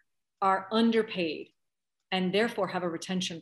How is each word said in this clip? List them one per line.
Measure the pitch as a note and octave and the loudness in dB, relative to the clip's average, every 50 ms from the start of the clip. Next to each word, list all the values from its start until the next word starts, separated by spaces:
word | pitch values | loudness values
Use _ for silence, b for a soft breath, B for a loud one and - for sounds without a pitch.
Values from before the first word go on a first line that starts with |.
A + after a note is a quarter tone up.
| _ _ _ _ _ _ _ _ | _ _ _ _ _ _ _ _
are | G3+ F#3+ F#3+ F#3+ F#3+ - | 2 2 2 2 0 0
underpaid | A3 A3 A3+ A3+ A3 A3+ G#3+ A3 - F#3+ F3 D#3+ D3 - - - _ _ _ _ _ _ _ _ _ _ _ _ | 2 4 4 4 4 4 2 0 -2 -2 -2 -2 -4 -6 -10 -14 _ _ _ _ _ _ _ _ _ _ _ _
and | F#3+ F#3 F#3 F3+ F3 | -2 0 0 2 2
therefore | G3+ A3+ A#3 A3+ - F#3+ F3+ | 2 2 0 0 -2 -2 -2
have | - F#3 F3 | -2 -4 -4
a | F3 | -4
retention | D#3+ E3 - - F#3+ F#3 F3+ - F3 D#3+ | -4 -6 -6 -4 -4 -4 -4 -4 -6 -10